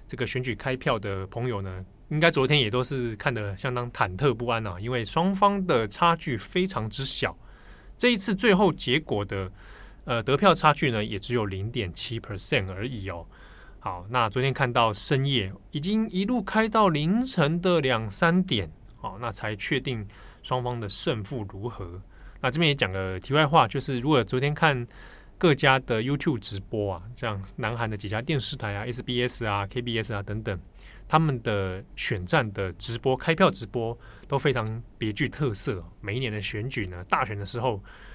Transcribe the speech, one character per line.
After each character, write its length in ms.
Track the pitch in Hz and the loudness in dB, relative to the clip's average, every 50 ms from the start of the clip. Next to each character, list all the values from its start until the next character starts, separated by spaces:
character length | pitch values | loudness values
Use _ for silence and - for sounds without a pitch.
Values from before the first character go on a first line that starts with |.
| - - | -16 -10
这 80 | - | -6
个 100 | - 120 | -4 -4
选 160 | 107 - 123 127 | -2 -2 -2 -2
举 140 | 127 107 | -2 -4
开 180 | - - 135 131 | -4 -2 -4 -4
票 240 | 127 - 151 123 110 | -2 0 0 0 0
的 260 | 95 104 98 95 95 95 | 0 -2 -4 -4 -6 -6
朋 200 | - 117 120 127 | -6 -4 -2 -2
友 140 | 113 101 98 | -2 -2 -4
呢， 240 | 95 92 92 92 - - - - - | -6 -6 -8 -10 -12 -16 -16 -10 -4
应 100 | 151 151 | 0 2
该 140 | 165 165 165 | 4 4 4
昨 120 | 143 131 | 4 4
天 140 | 127 147 147 | 6 6 4
也 100 | 123 104 | 4 4
都 140 | 107 123 127 | 2 2 0
是 320 | - 143 131 120 117 110 | 0 0 -2 -2 -2 -2
看 180 | 104 - 143 123 | -2 -2 -2 0
得 240 | 113 104 101 98 | 0 -2 -4 -4
相 160 | 95 - 135 123 | -4 -4 -2 -2
当 160 | 123 120 117 - | -2 -4 -2 -2
忐 240 | - 117 95 90 | 0 0 0 0
忑 180 | 95 143 143 117 | 2 2 2 2
不 140 | 113 123 120 | 2 0 0
安 180 | 117 113 110 | 0 0 -2
啊， 80 | 104 87 90 | -4 -6 -6
因 100 | 101 120 | -4 -2
为 140 | 127 120 113 | -2 -2 -2
双 280 | - - 160 175 190 196 | -2 0 2 2 2 4
方 320 | 190 202 202 202 196 190 | 4 4 4 4 2 2
的 220 | 175 151 117 113 | 4 4 4 4
差 300 | 107 - - 175 170 170 | 2 0 2 4 4 4
距 200 | 170 - 156 123 | 4 0 -2 -4
非 300 | 101 - - - 180 185 | -4 -4 -2 0 0 0
常 240 | 190 - 117 110 107 | 0 0 -2 -4 -4
之 140 | - - 135 | -4 -4 -6
小。 340 | 131 - - - 92 - - - - - - - - - - - - - | -6 -4 -2 -2 -2 -2 -4 -14 -20 -20 -20 -20 -20 -20 -20 -20 -18 -4
这 120 | - - 247 | 0 2 4
一 80 | 233 | 4
次 180 | 202 - - 196 | 4 2 0 0
最 180 | 196 - 233 190 | 2 4 6 6
后 160 | 180 208 180 151 | 6 6 4 4
结 260 | - - 123 120 160 | 2 0 0 0 0
果 260 | 156 - 113 101 101 | 0 0 -2 -2 -2
的， 240 | 101 107 98 92 92 - - - - - - - - - - - | -2 -4 -4 -4 -6 -8 -12 -18 -20 -20 -18 -18 -20 -20 -12 -6
呃， 160 | - 123 117 | -4 -2 -2
得 160 | 107 123 135 | 0 2 2
票 160 | - 202 196 165 | 4 6 6 6
差 220 | 156 - 156 147 | 6 6 4 4
距 160 | - 170 139 | 4 2 0
呢， 140 | 113 107 107 | 0 0 -2
也 120 | 113 110 | -2 -4
只 160 | 98 - - 120 | -6 -4 -2 -2
有 140 | 120 107 | 0 0
零 240 | 101 95 92 98 113 | -2 -2 -4 -6 -4
点 240 | 120 127 101 87 85 | -4 -4 -4 -4 -6
七 240 | - - - 117 113 | -8 -8 -8 -8 -8
percent 500 | - - 107 90 - - 151 123 98 95 92 | -8 -8 -8 -8 -4 0 0 0 0 -2 -4
而 160 | 92 107 135 | -6 -6 -6
已 200 | 131 107 95 95 | -6 -8 -8 -8
哦。 160 | 87 85 82 - - - - - - - - - - - | -8 -8 -10 -14 -18 -20 -20 -20 -20 -20 -20 -20 -16 -10
好， 260 | - 101 92 90 90 104 | -8 -8 -6 -8 -6 -2
那 180 | 120 127 117 107 | 0 2 2 2
昨 140 | - 127 127 | 2 0 0
天 100 | 135 127 | 0 0
看 200 | - 139 123 117 | 0 0 0 4
到 200 | 120 120 110 104 | 4 4 4 2
深 320 | - - - 147 131 135 | 0 0 0 0 2 2
夜， 280 | 143 139 120 98 95 98 - - - | 2 0 0 0 -2 -6 -12 -14 -10
已 80 | - 151 | -8 -6
经 320 | 143 185 214 220 220 220 | -2 0 0 0 0 0
一 140 | 180 185 202 | 0 0 0
路 180 | 208 254 240 196 | 0 0 -2 -2
开 260 | - - 214 220 226 | 0 2 2 2 2
到 200 | 220 226 214 190 | 4 4 4 4
凌 360 | 156 143 151 160 202 233 254 | 4 2 2 2 2 2 0
晨 360 | 254 - 180 151 147 165 175 | 0 2 2 2 2 2 2
的 200 | 175 185 175 165 | 2 2 4 4
两 300 | 139 131 123 110 110 107 | 4 2 2 0 0 -4
三 320 | 98 - 180 170 170 185 185 | -2 2 4 4 6 4 4
点， 260 | 180 131 104 90 78 - - - - - - | 4 2 0 -2 -2 -6 -14 -20 -20 -14 -10
哦， 180 | - 101 90 101 | -10 -10 -8 -6
那 100 | 123 117 | -6 -6
才 240 | 104 - - 107 107 | -6 -4 -4 -6 -6
确 220 | 101 - - 156 131 | -6 -4 -2 -2 -2
定 280 | 123 135 127 110 104 104 - - - - - - - | -2 -2 -4 -6 -6 -10 -12 -16 -20 -20 -20 -14 -6
双 220 | - 131 127 120 | -2 -2 -2 0
方 160 | 123 123 117 | -2 -4 -4
的 80 | 110 98 | -4 -6
胜 340 | - - - 170 131 110 101 | -6 -4 -2 -2 -2 -2 -4
负 240 | - 143 120 104 92 - | -6 -6 -6 -6 -6 -8
如 160 | 95 101 120 | -8 -8 -8
何。 320 | - - 95 87 85 92 - - - - - - - - | -8 -8 -10 -10 -10 -12 -14 -16 -18 -20 -18 -18 -8 -4
那 100 | - 127 | -2 0
这 80 | 127 160 | 2 4
边 120 | 170 147 | 4 4
也 40 | 143 | 4
讲 160 | 139 123 95 | 2 0 0
个 300 | 92 95 95 95 92 92 | 0 0 -2 -2 -4 -6
题 140 | - - 135 | -4 0 2
外 120 | 151 156 | 4 4
话， 220 | 139 156 160 127 104 | 6 6 6 6 6
就 100 | - 139 | 4 -2
是 220 | - - 135 120 | -4 -2 -2 -2
如 80 | 117 151 | 2 4
果 160 | 156 147 143 | 4 4 4
昨 160 | - - 127 | 2 0 0
天 140 | 135 143 151 | 0 0 0
看 320 | - 170 156 139 123 120 - - - - - - - - - - | 2 2 2 2 2 -2 -6 -10 -16 -20 -20 -20 -20 -20 -20 -2
各 180 | - - 170 143 | 2 4 4 6
家 240 | - - 139 131 135 | 6 6 6 6 6
的 200 | 131 - 120 110 | 4 2 0 0
YouTube 380 | 117 135 143 143 - 170 135 110 | 2 2 0 0 2 0 0 0
直 200 | - - 101 98 | -2 -6 -8 -8
播 360 | 98 - - 110 104 98 92 | -6 -4 -2 -2 0 0 -2
啊， 80 | 85 92 110 123 | -4 -8 -12 -10
像 260 | - 127 113 104 98 95 - - | -6 -4 -4 -4 -4 -6 -8 -6
南 220 | - 120 110 120 | -4 -4 -2 -2
韩 140 | 113 117 110 | -2 -2 -2
的 80 | 107 101 | -4 -4
几 100 | - 98 | -6 -4
家 140 | 104 107 127 | -4 -4 -2
电 180 | 156 160 135 | 0 -2 -2
视 160 | 110 - - | -2 -4 -6
台 180 | 127 117 104 101 | -6 -6 -6 -4
啊 120 | 101 107 | -4 -6
，S 160 | 123 117 127 120 | -6 -6 -6 -6
B 180 | - 123 120 123 123 | -4 -2 0 0 0
S 160 | - - 117 | -2 -2 -2
啊、 220 | 107 101 101 98 | 0 0 0 -2
K 160 | 98 - 123 120 | -2 -4 -4 -4
B 180 | 120 113 113 107 | -2 -2 -2 -2
S 120 | - 110 | -2 -4
啊 80 | 101 101 | -4 -4
等 200 | - 104 107 107 | -4 -6 -4 -2
等， 160 | - 113 - - - - - - - - - - | -4 -4 -4 -6 -12 -18 -20 -20 -20 -20 -18 -4
他 120 | - - 160 | 2 2 4
们 200 | 160 156 135 120 113 | 4 4 2 0 0
的 420 | 120 107 101 95 92 92 95 - - - | 0 0 2 0 0 -2 -6 -10 -12 -10
选 280 | - - - 113 95 90 | -6 -4 -4 -2 -2 -2
战 260 | 90 - 151 123 110 98 | 0 2 2 2 0 -2
的 180 | 101 98 92 85 | -4 -4 -4 -4
直 220 | - - - 117 | -6 -8 -8 -6
播、 180 | 117 - 135 131 | -2 0 0 0
开 200 | 127 - - 165 | 0 0 0 2
票 160 | 160 - 147 | 4 4 4
直 160 | 143 - 123 | 4 2 -4
播 320 | - - 123 113 113 113 - - - - - - | -6 -4 -2 -2 -4 -4 -8 -12 -18 -20 -20 -8
都 120 | - 143 139 | -4 -2 0
非 160 | - 147 131 | 2 2 2
常 280 | 120 110 110 110 117 117 - - | 2 0 -2 -2 -6 -8 -12 -8
别 160 | - 113 110 104 | -4 -4 -2 0
具 160 | - 139 110 | 0 -2 -2
特 240 | - - 151 131 104 | 0 0 -2 -2 -2
色 280 | - - 143 110 90 | -2 -2 -4 -4 -4
哦。 40 | 82 - - - | -6 -12 -14 -12
每 160 | - 101 104 | -8 -6 -4
一 20 | 127 | -2
年 140 | 135 113 107 | -2 -2 -4
的 80 | 107 | -4
选 260 | 101 - - 107 107 | -4 -4 -4 -4 -6
举 200 | 127 - 120 104 | -4 -4 -4 -4
呢， 180 | 90 92 87 90 | -4 -6 -10 -2
大 200 | - - 156 131 | 2 2 2 2
选 100 | 101 107 | 0 -4
的 80 | 101 98 | -6 -6
时 160 | - - 120 | -6 -4 -2
候 180 | 113 131 110 95 - - - - - - - | -2 0 -2 -2 -6 -12 -18 -20 -18 -18 -18